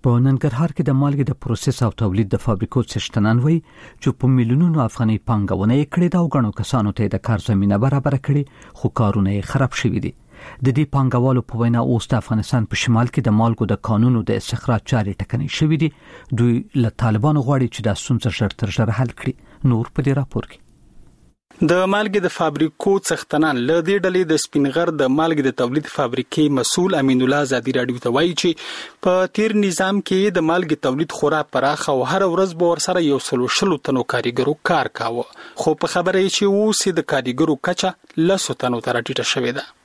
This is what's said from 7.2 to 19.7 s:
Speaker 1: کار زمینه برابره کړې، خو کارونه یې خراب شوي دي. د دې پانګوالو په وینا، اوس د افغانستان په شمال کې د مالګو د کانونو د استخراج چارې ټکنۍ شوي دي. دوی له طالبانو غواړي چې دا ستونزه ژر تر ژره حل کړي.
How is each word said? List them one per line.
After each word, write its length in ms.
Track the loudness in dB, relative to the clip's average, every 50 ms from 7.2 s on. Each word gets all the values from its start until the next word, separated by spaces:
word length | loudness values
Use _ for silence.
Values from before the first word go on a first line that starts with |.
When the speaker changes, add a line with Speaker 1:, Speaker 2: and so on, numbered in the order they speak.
| -2 -2
Speaker 1:
کار 160 | -2 -2 0
زمینه 340 | 0 0 2 2 2 2 2 2
برابره 340 | 2 0 0 0 0 -2 0 0
کړې، 160 | 0 0 0 0 -4 -10 -20 -20 -20 -12 -4
خو 120 | -4 -4 0 0
کارونه 340 | 0 2 2 2 0 0 0
یې 160 | -2 -4 -4
خراب 280 | -2 0 0 0 -2 -2
شوي 200 | -2 -2 -2 -2 -4
دي. 60 | -6 -10 -10 -20 -20 -20 -20 -20 -20 -10 -2 -2
د 20 | 0 2
دې 80 | 2 0 0 0
پانګوالو 500 | 0 0 2 2 2 2 2 2 0 0 -2
په 80 | -4 0
وینا، 240 | 0 2 2 2 2 2
اوس 180 | 0 0 0 0 -2
د 40 | -2
افغانستان 480 | 0 0 -2 -2 0 0 0 0 0 0
په 100 | -2 -2
شمال 300 | 0 2 2 2 2 2
کې 160 | 0 0 0 2
د 100 | 2 4
مالګو 320 | 4 2 2 0 0 -2
د 80 | -2 -4 -2 -2
کانونو 340 | 2 2 4 4 2 2 0 0
د 120 | -2 -2
استخراج 400 | -2 -6 -8 -6 -2 -2 -2 -2 0 0
چارې 220 | -2 0 0 -2 -4 -6
ټکنۍ 260 | -6 -6 -4 -4 -4 -4 -2 0
شوي 220 | 2 2 2 2 0
دي. 60 | -2 -2 -6 -20 -20 -20 -20 -8 -6 0 2
دوی 180 | 2 2 2 0 -2 -2 0 0
له 80 | 0 0 0 0 0
طالبانو 420 | 0 2 2 2 2 2 2 2
غواړي 220 | 2 2 0 0 -2 -4
چې 60 | -4 -2
دا 80 | -2 -2 -2
ستونزه 320 | -2 -2 -2 0 0 -4 -2 -2
ژر 180 | -2 -2 -2 -4 -6
تر 100 | -4 0 0
ژره 200 | 0 0 2 0
حل 160 | -2 -4 -4 -6
کړي. 120 | -6 -6 -6 -6 -14 -20 -16 0 2 2